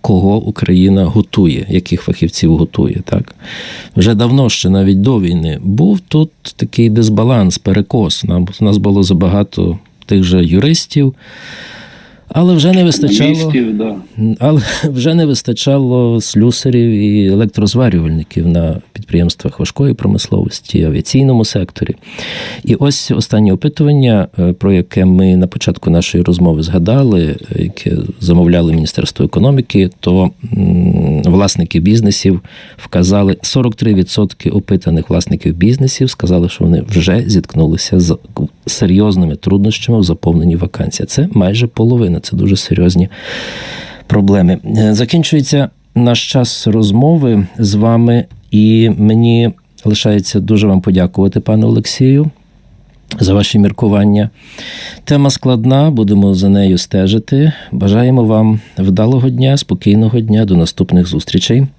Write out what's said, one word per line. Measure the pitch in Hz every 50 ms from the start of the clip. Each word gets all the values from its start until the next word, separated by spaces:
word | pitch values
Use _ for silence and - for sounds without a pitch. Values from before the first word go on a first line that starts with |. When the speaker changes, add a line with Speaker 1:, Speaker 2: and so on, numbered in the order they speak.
Speaker 1:
кого | _ - 107 90 90 98 101
Україна | 113 - - 107 - - - 92 90 92 98 98 98 95
готує, | 85 - 110 101 - - - 98 85 127 104 95 98
яких | - 92 90 - - 87 -
фахівців | - - - - 80 - - - 82 82
готує, | 78 82 - - - - - - - -
так? | - - - - - - _ - - - - - - - - - - -
Вже | - 90 107 117
давно, | 202 120 120 123 135 135 113
ще | - - - 92
навіть | 95 98 98 98 98 95 98
до | 117 135 110
війни, | 95 87 87 87 80 82 76 69 -
був | 95 98 110 156 196 208 185
тут | 180 _ - 156 156 156 _ _ _ - -
такий | - - 113 - - 117 117
дисбаланс, | 107 113 113 107 107 101 113 120 131 117 101 90 85 -
перекос. | _ 104 95 104 98 - - 123 104 82 - - -
Нам, | 98 87 90 90 90 - -
у | 110
нас | 104 101 104
було | 95 104 98 101 98
забагато | 90 98 82 92 92 92 101 107 - - - 92 87 85 - - _ _ _ -
тих | - 104 98 95
же | 90 92 92 87
юристів, | 85 85 95 101 147 165 170 - - - 147 143 135 135 - - - - - - - - - - - - - - - - - - - - - _ - -
але | 147 175 180 180
вже | 165 143 175 185
не | 190 180
вистачало | 175 151 - - 143 101 104 123 143
Speaker 2:
Економістів, | 156 160 160 160 151 131 120 110 107 104
да. | 107 113 104 98 90 - - 110 110 113 110 -
Speaker 1:
але | 120 143 156 120 110 - - - -
<laughs> |
вже | 160 139 127 120 160 160
не | 170 165
вистачало | 151 139 120 - - 120 - - 143 139 139 135 123 123 127 123 120 117 113
слюсарів | 104 - - 104 107 120 120 - - 135 123 123 117 117
і | 110 104 104 104 104 107 101
електрозварювальників | 95 95 101 113 104 - - 101 101 - 123 127 117 92 87 82 78 80 80 76 _ - - 82 87
на | 82 85 85 80 80 - - _ _
підприємствах | - 104 - - 85 87 85 - _ - - - -
важкої | - - - - 139 139 120
промисловості, | 113 - 98 98 92 - - - 98 - - - - - - - - 82
авіаційному | 80 73 78 - - - 131 135 135 131 117 110
секторі. | - - - 90 - - - - - - - - - - - - - - - - - - - -
І | - 113
ось | - 139 143 139 - - -
останнє | 165 - 113 - - 107 107 101 95
опитування, | 92 - 151 151 - 156 147 147 143 135 123 110 104 92 - _ -
е, | 92 87 90
про | - - 98 98
яке | 90 87 - - - 92
ми | 92 92 90 95 95 92
на | 90 92
початку | 90 - - - - - - - -
нашої | 82 85 85 - - 90 85
розмови | - 87 87 90 87 80 76 80
згадали, | 85 - 92 85 92 113 139 139 127 104 90 82 76 73 - - - -
е, | - -
яке | 85 - - - - - - - - - -
замовляли | - 90 85 85 87 85 90 87 85 82 80
Міністерство | 82 78 80 - - - - - - -
економіки, | - - - 104 135 143 135 127 - - 104 95 90 - _
то, | - - 90 95 92 85 - _ - - -
м, | 110 98 90 87 90 87 90 85 82 - - 76 76 71
власники | 82 87 95 101 98 - - 87 80 - 85
бізнесів | 80 95 107 113 110 104 98 - - 98 95 90 - - - - - - -
вказали, | - - - - 92 90 90 98 101 101 98 95 - -
сорок | - - 139 127 120 110
три | - - 113 104
відсотки | 95 92 90 - - 104 92 - _ - -
опитаних | - 104 101 - 98 92 - - 82 82 80 -
власників | 90 87 87 - - - - - 80
бізнесів | 85 87 107 123 135 139 131 - - 143 127
сказали, | - _ - 87 90 90 87 87
що | - - 87
вони | 85 85 - - -
вже | 104 90 80 92 95 110 123
зіткнулися | - 107 92 - - - - 80 78 80 80 - - - 92
з | 87 85 80 - - - - - - - _ _ _
серйозними | - - - - - 90 - 107 107 98 92 90 80 73
труднощами | - - 95 95 101 98 110 110 - - - 120 113
в | 101
заповненні | 87 85 - - 85 82 82 78 87 82
вакансій. | 85 92 - - - - - - - -
Це | - - - 143 185 214
майже | 117 95 90 104 113 120
половина, | 117 - - 113 117 123 120 113 95 87 80
це | - - -
дуже | - 95 95 98
серйозні | 95 - - - 92 87 90 90 87 87 92 - - - - - - - - - - - - - - - - - - -
проблеми. | - - 107 98 98 98 101 92 87 92 - - 107 107 110
Е, | 107 107 107
закінчується | 104 123 117 - 170 156 - - 151 135 - - 143 139 - _ _ _ _ _
наш | 120 120 120 120 113 - - -
час | 135 123 117 - - -
розмови | 117 104 113 110 101 98 113 131 151 170 165 143 127 113 101 98 90 - -
з | 117 101 101
вами, | 104 107 113 117 117 117 117 117 120 117 - - - - -
і | - 104 107 110 113 113 113 113 104
мені | - 107 107 110 113 117 117 117 117 117 120 - _ _ _ _ - -
лишається | 110 104 101 - 110 104 104 98 - - 104
дуже | 95 95 110 104 104
вам | 107 95 92
подякувати, | 90 - 95 92 90 90 - - 98 98 - 110
пане | - - 110 107 110
Олексію, | 113 113 113 110 - - - 131 131 135 139 151 156 - _ _ _ _ _ _ _ - - _ _ _ _ _ _ - -
за | 110 92 95
ваші | 101 101 - - 110
міркування. | 101 101 - - - 107 101 104 101 104 101 104 104 107 _ _ - - - - - - - - - - - - -
Тема | - 147 143 143 139
складна, | 135 - - 131 127 117 110 123 131 135 147 156
будемо | 147 117 110 98 104 101 101 98 98
за | 92 95 98
нею | 98 101 101 95 95 85
стежити. | - - - 101 95 95 101 113 107 - - 135 147 156 151 - - - -
Бажаємо | 95 95 98 98 113 120 123 131 127 117
вам | 107 110 107 110 110 107 107 - - - -
вдалого | 95 95 92 92 107 113 131 131 123 135
дня, | 123 120 131 135 139
спокійного | 139 - _ - - - 104 101 107 110 113 110 120
дня, | 110 110 104 107 110
до | 101 92
наступних | 87 82 85 - - 92 - - 90 90
зустрічей. | 87 - - - - - 92 - - 117 123 139 135 -